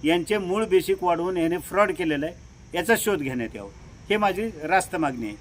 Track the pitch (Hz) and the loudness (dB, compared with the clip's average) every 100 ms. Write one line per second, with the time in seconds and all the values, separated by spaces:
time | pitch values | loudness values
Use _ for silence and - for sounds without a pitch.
0 | 147 175 165 208 180 196 214 185 175 190 | 4 2 2 -2 0 -2 4 2 4 0
1 | 180 170 180 185 165 175 - 180 202 175 | 2 0 0 0 0 0 -2 2 2 2
2 | 170 147 156 175 - - - 175 170 214 | -2 0 -2 -8 -20 -20 -8 -6 2 2
3 | 214 190 135 127 113 107 98 - - - | 4 0 -2 -4 -6 -8 -14 -16 -20 -20
4 | - 208 202 185 226 170 156 185 180 175 | -2 0 2 0 -6 -6 0 0 0 -2
5 | 151 123 110 104 | -2 -2 -8 -10